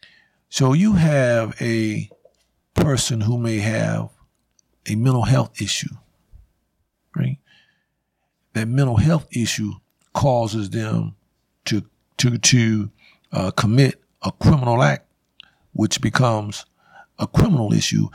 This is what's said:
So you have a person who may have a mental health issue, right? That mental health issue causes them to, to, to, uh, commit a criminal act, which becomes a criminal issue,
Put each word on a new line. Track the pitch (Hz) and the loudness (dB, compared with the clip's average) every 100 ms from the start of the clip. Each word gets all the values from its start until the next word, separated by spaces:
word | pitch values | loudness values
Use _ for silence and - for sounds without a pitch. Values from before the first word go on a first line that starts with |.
| - _ _ _ _ | -20 _ _ _ _
So | - 135 | 0 2
you | 143 214 | 4 4
have | 196 160 143 123 117 113 - | 4 4 2 2 0 -2 -4
a | 120 113 110 107 104 _ _ _ _ _ _ | -2 -2 -2 -4 -8 _ _ _ _ _ _
person | - 160 123 - 117 | -2 0 0 -2 -2
who | 107 120 | -2 -2
may | 117 110 | -2 -2
have | 104 120 110 110 110 _ _ _ _ _ _ _ - | -2 -2 -2 -4 -6 _ _ _ _ _ _ _ -6
a | 107 | -2
mental | 127 127 | 0 2
health | 107 127 113 - | 2 0 0 -6
issue, | 101 - - - _ _ _ - _ _ _ _ _ _ _ - | -6 -6 -8 -12 _ _ _ -20 _ _ _ _ _ _ _ -4
right? | 127 135 _ _ _ _ _ _ _ _ _ _ _ | -4 -4 _ _ _ _ _ _ _ _ _ _ _
That | 110 110 | -6 -2
mental | 131 135 110 | 0 0 2
health | 147 165 - | 2 2 -2
issue | 123 110 - 104 101 _ _ _ | -4 -4 -4 -6 -10 _ _ _
causes | - 139 120 110 110 98 | -2 0 0 -2 -4 -6
them | 110 110 113 107 101 _ _ _ _ - | -6 -4 -4 -4 -10 _ _ _ _ -6
to, | 107 - _ _ - | -4 -6 _ _ -2
to, | 127 117 | -2 0
to, | - 127 113 107 104 - _ _ _ | 2 4 2 0 -6 -12 _ _ _
uh, | - - | -6 -4
commit | - 104 120 - - _ _ | -2 2 4 2 0 _ _
a | 196 | -10
criminal | - - 151 123 117 | 0 2 4 2 2
act, | 143 139 _ _ _ _ - _ _ | 2 0 _ _ _ _ -20 _ _
which | - 107 - | -2 -2 0
becomes | 117 - 127 110 104 - - _ _ - - - | 0 2 2 0 -4 -12 -16 _ _ -20 -18 -10
a | - | -2
criminal | - 240 151 107 | 2 4 2 2
issue, | 53 - 53 53 | 0 0 -2 -2